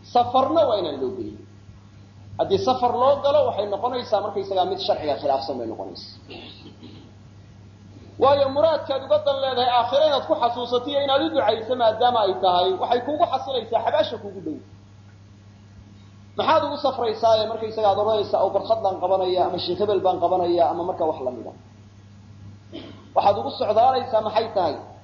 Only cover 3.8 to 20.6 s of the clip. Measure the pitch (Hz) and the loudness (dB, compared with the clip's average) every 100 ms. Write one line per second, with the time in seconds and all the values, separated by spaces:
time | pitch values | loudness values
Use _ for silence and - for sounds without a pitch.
3.8 | 247 254 226 208 214 202 190 190 180 196 | -4 -4 -2 -2 -2 -6 -4 0 0 -2
4.8 | - 175 151 135 147 135 - 127 113 98 | -2 -2 -2 -4 0 -2 -2 -6 -6 -8
5.8 | 95 85 - - - - - - - - | -10 -12 -18 -20 -20 -18 -18 -20 -20 -20
6.8 | - - - - - - - - - - | -20 -20 -20 -20 -20 -20 -20 -20 -20 -20
7.8 | - - - - 262 285 269 269 320 302 | -20 -20 -20 2 4 4 2 2 2 2
8.8 | - 269 269 302 294 269 262 247 247 247 | 2 0 2 0 2 0 -2 0 2 2
9.8 | 226 277 311 277 - 311 240 240 240 247 | 2 2 4 2 0 0 0 -2 -2 -2
10.8 | 247 285 277 269 320 302 262 226 220 254 | 0 -2 2 2 2 0 0 -4 -4 2
11.8 | 226 220 247 240 196 185 190 180 190 185 | 2 4 2 2 0 2 2 2 2 0
12.8 | 170 247 269 302 339 269 277 262 208 220 | 0 0 0 -2 0 0 -4 -6 -2 -2
13.8 | 247 302 - 220 202 196 156 135 - - | 0 0 0 -4 -10 -10 -10 -10 -14 -20
14.8 | - - - - - - - - - - | -20 -20 -20 -20 -20 -20 -20 -20 -20 -20
15.8 | - - - - - - 196 311 294 285 | -20 -20 -20 -20 -12 -4 2 2 2 -2
16.8 | 269 254 240 214 226 220 214 220 220 220 | -2 -2 -4 2 4 4 2 -4 -6 0
17.8 | 214 196 208 214 196 180 190 196 - - | 2 2 2 2 0 2 2 0 0 0
18.8 | 196 180 180 190 180 180 160 175 - 175 | 0 -2 0 2 2 2 0 -2 -4 -2
19.8 | 208 196 185 175 170 185 175 175 | 0 2 2 2 0 2 2 4